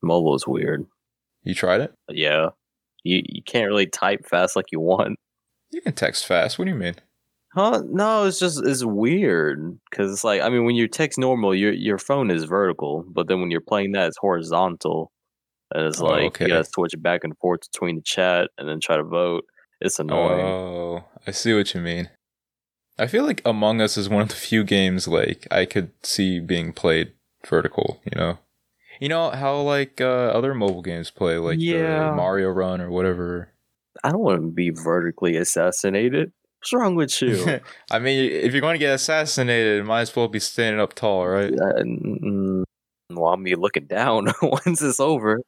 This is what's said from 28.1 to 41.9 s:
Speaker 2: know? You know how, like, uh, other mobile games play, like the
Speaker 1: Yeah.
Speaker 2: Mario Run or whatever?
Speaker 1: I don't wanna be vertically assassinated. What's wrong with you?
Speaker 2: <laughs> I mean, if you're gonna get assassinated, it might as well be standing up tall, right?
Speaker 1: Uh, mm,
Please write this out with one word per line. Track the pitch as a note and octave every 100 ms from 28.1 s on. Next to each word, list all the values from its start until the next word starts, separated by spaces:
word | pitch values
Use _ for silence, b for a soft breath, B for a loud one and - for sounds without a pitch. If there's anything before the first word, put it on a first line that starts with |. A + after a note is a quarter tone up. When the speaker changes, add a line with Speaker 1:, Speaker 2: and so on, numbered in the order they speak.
| -
Speaker 2:
know? | E2 F2 _ _ _ _ B B
You | C#3+
know | E3 E3
how, | C3 C#3 C#3+
like, | C#3+ C#3+ C#3 -
uh, | B2+ B2+ B2
other | A2 C3
mobile | C3+ G2+ F2+
games | F2 E2+ E2
play, | - F2 E2
like | E2+ E2
the | E3
Speaker 1:
Yeah. | E3 D#3+ D#3 D#3
Speaker 2:
Mario | D3+ F2+ G2 F#2+
Run | F#2 F#2 F#2
or | F2
whatever? | F2+ F#2 F2+ F2 F2 F2 _ _ _ _ -
Speaker 1:
I | -
don't | F3
wanna | G3+ F#2 D#2+
be | E2 F2
vertically | D#2+ E2 F2 E2+ E2 F2+ E2
assassinated. | E2+ - F2 F2+ G2 F#2+ A#2+ C3+ D#3+ _ _ _
What's | -
wrong | B3 A3
with | F3 C#3+ -
you? | B2+ G#2 E3+ C3 B B
Speaker 2:
<laughs> | B
I | A2+
mean, | B2 C3+ C3
if | D2+ G#2
you're | C3+
gonna | D3 E3
get | D3
assassinated, | C3+ - D#3 D3+ - B2 A#2+ A2 G#2
it |
might | G#2 A2+
as | A#2 -
well | A#2
be | G#2
standing | - - A#2 G#2+
up | G2+
tall, | - A2+ F#2+ F2+
right? | F#2+ G2+
Speaker 1:
Uh, | - F#2+ -
mm, | -